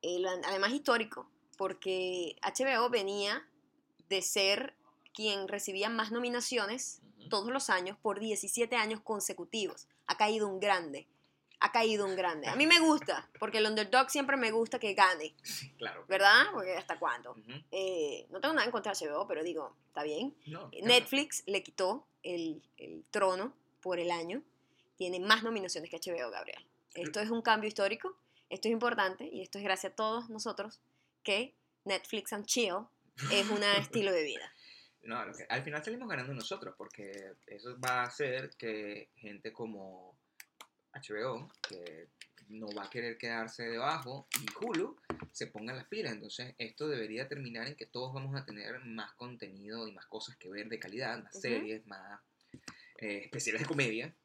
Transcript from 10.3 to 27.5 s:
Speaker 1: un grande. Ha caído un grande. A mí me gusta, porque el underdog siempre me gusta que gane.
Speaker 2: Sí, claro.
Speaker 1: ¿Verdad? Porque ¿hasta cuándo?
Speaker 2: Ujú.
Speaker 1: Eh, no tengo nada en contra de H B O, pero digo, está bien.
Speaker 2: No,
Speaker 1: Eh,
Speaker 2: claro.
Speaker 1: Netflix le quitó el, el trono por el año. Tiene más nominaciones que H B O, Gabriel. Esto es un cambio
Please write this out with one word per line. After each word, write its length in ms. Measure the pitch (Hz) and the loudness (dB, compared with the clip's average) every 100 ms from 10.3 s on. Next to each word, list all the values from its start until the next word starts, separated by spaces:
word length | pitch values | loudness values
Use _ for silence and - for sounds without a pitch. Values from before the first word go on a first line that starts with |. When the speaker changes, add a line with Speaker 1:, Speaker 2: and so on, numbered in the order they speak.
| 220 208 | 4 0
Speaker 1:
un 120 | 190 | 0
grande. 480 | 202 190 165 139 - _ _ _ _ - | 4 4 2 -8 -12 _ _ _ _ 2
Ha 140 | 202 | 4
caído 320 | 233 226 214 196 | 6 4 4 2
un 80 | 185 | 2
grande. 300 | 180 160 143 | 0 0 -2
A 60 | |
mí 120 | 240 302 | 4 8
me 120 | 349 | 10
gusta, 500 | 320 302 - 151 - - | 10 6 4 -2 -2 -6
porque 180 | 214 220 | -2 4
el 80 | 214 | 4
underdog 440 | 214 208 247 262 | 4 6 6 6
siempre 260 | 294 269 277 | 4 2 4
me 140 | 226 | 4
gusta 260 | 220 226 - | 2 2 0
que 140 | 220 | -2
gane. 400 | 196 190 175 156 _ | 8 8 8 -4 _
Speaker 2:
Sí, 280 | - - - - | -10 -8 -10 -8
claro. 260 | 110 - - | -8 -8 0
Speaker 1:
¿Verdad? 380 | 190 196 220 330 | 8 12 12 10
Porque 220 | 370 185 180 | 4 -2 -4
¿hasta 220 | 185 165 | -4 -2
cuándo? 340 | 156 120 123 | -2 -2 -6
Speaker 2:
Ujú. 180 | 113 107 135 160 | -16 -12 -14 -8
Speaker 1:
Eh, 540 | 185 190 180 151 117 - | -4 -2 0 0 -2 -8
no 100 | 185 | -2
tengo 140 | 277 | 0
nada 120 | 320 226 | 4 2
en 40 | |
contra 200 | 233 196 | 2 -2
de 60 | 196 | -2
H 80 | 156 | -2
B 40 | |
O, 120 | 147 202 | -2 -2
pero 160 | 156 | -2
digo, 320 | 160 160 135 - _ | -2 -2 -6 -10 _
está 140 | - | -6
bien. 320 | 151 151 262 - - | -4 -2 -4 -6 -12
Speaker 2:
No, 200 | 156 - | -12 -10
Speaker 1:
Eh, 80 | - | -6
Speaker 2:
claro. 40 | 208 | 6
Speaker 1:
Netflix 560 | 247 240 269 294 - - | 6 6 0 0 -4 -2
le 160 | 196 | -2
quitó 420 | - - 185 233 - _ | -2 -2 0 0 -6 _
el, 400 | - 175 165 156 - _ | -6 -4 -4 -6 -12 _
el 280 | - 80 - | -14 -14 -6
trono 460 | 180 190 185 220 - _ _ | 2 2 2 -4 -10 _ _
por 180 | 185 175 | -4 -2
el 120 | 175 | 0
año. 320 | 170 165 220 320 _ _ _ _ _ | -2 -2 -8 -10 _ _ _ _ _
Tiene 220 | 185 180 | -6 -2
más 240 | 190 226 | 6 6
nominaciones 480 | 226 226 185 170 165 | 6 -2 -4 -6 -6
que 60 | 165 | -8
H 160 | 185 | -6
B 100 | 170 | -4
O, 60 | 123 | -4
Gabriel. 340 | 92 80 - - _ _ | -6 -8 -12 -18 _ _
Esto 240 | - 170 151 | -8 -6 -2
es 100 | 214 | -2
un 100 | 233 | 0
cambio 240 | 226 | 4